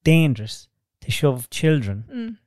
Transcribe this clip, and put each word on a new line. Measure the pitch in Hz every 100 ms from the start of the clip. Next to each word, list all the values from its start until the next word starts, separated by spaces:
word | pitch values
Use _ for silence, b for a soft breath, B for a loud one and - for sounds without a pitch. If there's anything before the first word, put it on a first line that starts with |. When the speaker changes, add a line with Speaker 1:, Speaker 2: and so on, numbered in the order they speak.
Speaker 1:
dangerous | 160 165 160 110 110 - - _ _ _
to | -
shove | - 147 127 123
children | - 160 156 104 101 113
Speaker 2:
Mm. | 254 226 214